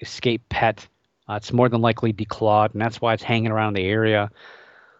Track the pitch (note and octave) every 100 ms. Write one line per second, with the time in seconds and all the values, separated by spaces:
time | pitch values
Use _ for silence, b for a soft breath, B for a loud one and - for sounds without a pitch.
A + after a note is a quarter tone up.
0 | - - B2 A2+ - - A2 G#2 - _
1 | _ _ - G#2+ - A#2+ B2 A#2 A#2 A2+
2 | A#2 G2+ G#2+ - G#2+ G#2+ G#2+ G#2 A2+ A2+
3 | A#2 A2 - A2+ A2+ A2 A2 G2+ F#2 G#2+
4 | A2 G#2+ G#2 B B B B B B B